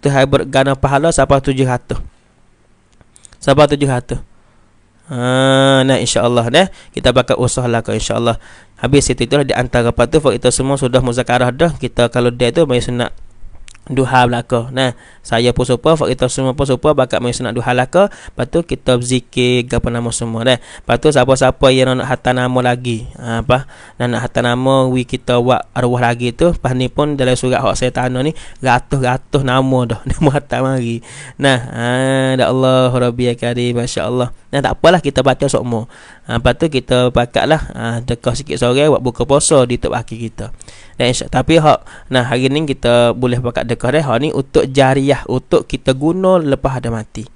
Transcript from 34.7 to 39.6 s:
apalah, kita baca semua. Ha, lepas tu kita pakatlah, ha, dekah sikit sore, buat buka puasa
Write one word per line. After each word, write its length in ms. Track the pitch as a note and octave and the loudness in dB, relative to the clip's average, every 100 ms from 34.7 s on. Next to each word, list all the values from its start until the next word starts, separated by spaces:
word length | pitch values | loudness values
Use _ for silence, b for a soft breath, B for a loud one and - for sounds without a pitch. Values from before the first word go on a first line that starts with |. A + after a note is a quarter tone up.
| - | 2
apalah, 220 | D#3+ F3 | 4 4
kita 240 | D3 C3+ C3+ | 0 0 0
baca 180 | B2+ C#3+ | 0 0
semua. 400 | C3+ B2 A#2 A#2 B B B | -2 -2 -6 -6 B B B
Ha, 160 | - A#2 | -6 -2
lepas 160 | B2+ A#2+ | 0 0
tu 160 | E3 | 0
kita 400 | C#3 - B2+ B2 | -2 0 0 2
pakatlah, 500 | B2 B2 - C3 D#3 - | 0 0 0 0 0 -2
ha, 100 | - A2+ A#2 | -8 -6 -6
dekah 320 | B2 A#2+ - A#2+ | -6 -4 -4 -4
sikit 180 | - D3 | -6 -2
sore, 320 | A#2+ B2+ D3+ | 0 2 2
buat 140 | C3+ | 2
buka 240 | B2+ - B2 | 0 -4 2
puasa 380 | C#3 - C#3 | 2 4 4